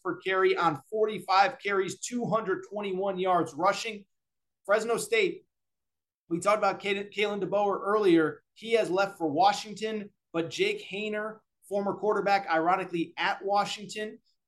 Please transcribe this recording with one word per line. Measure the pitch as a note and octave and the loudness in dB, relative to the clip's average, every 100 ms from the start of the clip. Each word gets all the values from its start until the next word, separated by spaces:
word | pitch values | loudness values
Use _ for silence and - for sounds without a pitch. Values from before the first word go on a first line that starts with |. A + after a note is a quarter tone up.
per | F3+ F3 | -8 -6
carry | F#3+ F#3+ F#3+ F#3 | -2 2 4 4
on | E3+ D3 - | 2 0 -6
forty-five | G#3+ G#3+ G3 - F#3+ F#3+ - | -2 0 -2 2 4 4 0
carries, | G3+ G3 F#3 - | -2 0 -2 -6
two | - A#3+ A3+ | -8 -6 -2
hundred | A3 F#3+ F#3 - | -2 0 -4 -6
twenty-one | G3+ G3+ F#3 G3 F#3 | -8 -6 -2 -2 -2
yards | F#3 F3 D3+ C#3 | 2 2 0 0
rushing. | F#3 G3 A3+ G#3 - _ _ _ _ _ - | 0 0 -6 -10 -16 _ _ _ _ _ 0
Fresno | G#3+ A3+ G#3+ | 0 2 -2
State, | - A3+ F#3 - _ _ _ _ _ _ _ _ _ | 2 2 2 -2 _ _ _ _ _ _ _ _ _
we | E3+ | -2
talked | G3 G#3+ | 2 2
about | G3 F3+ | 2 0
Kalen, | G#3 G3+ G3+ G3 | -2 -4 -4 -2
Kalen | G#3 G3+ | -2 0
DeBoer | F3+ G3+ G3+ F#3 | -2 0 0 0
earlier. | G3 G#3+ G3 E3 D3+ - _ | 0 2 6 6 4 -2 _
He | - A3 | -14 0
has | A3+ E3 | 0 2
left | F#3 F#3+ - | 0 0 -2
for | D#3+ | -2
Washington, | D3 G3 G3+ G#3+ - A3 G#3+ G3+ _ _ | 4 4 2 -6 -8 -6 -6 -10 _ _
but | E3 D3 | -6 -4
Jake | D#3+ G3+ G3+ - | -2 -2 -2 -8
Haener, | G3 G#3+ G#3+ G#3+ G#3+ _ _ - | -8 -6 -6 -8 -12 _ _ -6
former | G3+ G3 | -4 -2
quarterback, | F3+ G#3 G3+ F#3+ G3 F#3+ | -2 0 2 2 0 2
ironically | E3 E3+ F#3+ F#3 E3+ D#3+ - | 2 2 2 0 -4 -4 -2
at | F3+ G3 | -2 -2
Washington, | G3 G3+ G3 G#3+ F#3+ G#3+ A3 - _ _ | 0 0 0 -6 -10 -8 -10 -10 _ _